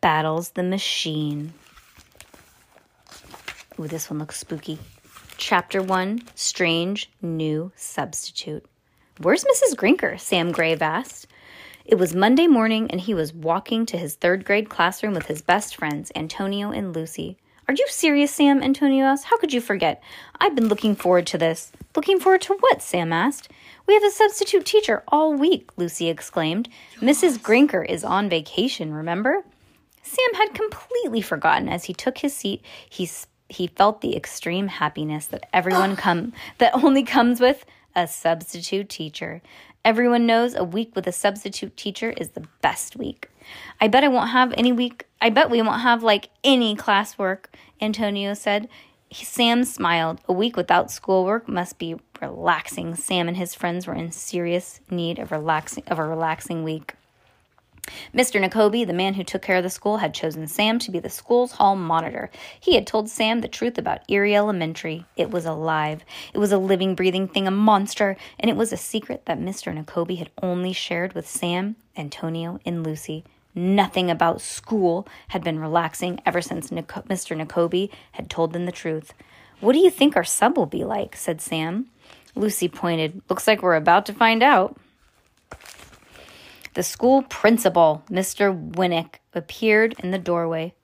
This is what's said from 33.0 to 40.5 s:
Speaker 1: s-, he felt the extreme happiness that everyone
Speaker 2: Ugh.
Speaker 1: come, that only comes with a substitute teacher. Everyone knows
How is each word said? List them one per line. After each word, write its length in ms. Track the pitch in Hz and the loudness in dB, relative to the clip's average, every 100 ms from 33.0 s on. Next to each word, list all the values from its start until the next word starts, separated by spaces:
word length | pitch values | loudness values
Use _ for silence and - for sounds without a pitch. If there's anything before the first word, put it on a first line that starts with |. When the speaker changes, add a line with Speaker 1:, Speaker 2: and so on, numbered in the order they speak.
Speaker 1:
s-, 220 | 175 - - _ _ | -8 -8 -18 _ _
he 180 | - 180 | -6 -6
felt 340 | - 202 214 | 2 2 2
the 160 | - - | -4 -6
extreme 520 | - - - 175 196 | -8 -10 -4 -2 -4
happiness 580 | - 151 - 156 151 - | -2 -4 -4 -6 -6 -8
that 220 | - - | -12 -2
everyone 400 | 185 180 185 190 | -2 2 2 2
Speaker 2:
Ugh. 60 | 196 | 0
Speaker 1:
come, 340 | 202 170 226 - - - | 0 0 -2 -10 -18 2
that 160 | 240 | 2
only 280 | 262 285 269 | 6 6 4
comes 380 | 240 294 240 240 | 4 4 4 6
with 260 | 247 285 - _ _ - | 4 4 -4 _ _ -4
a 100 | 165 | -4
substitute 840 | - 165 165 165 175 170 196 202 | -2 0 0 -4 -12 -6 -6 -6
teacher. 540 | - 156 - 160 170 _ - - _ | -10 -12 -10 -12 -14 _ -20 -20 _
Everyone 420 | 220 226 240 240 233 | 0 4 4 4 4
knows 280 | 226 240 | 4 2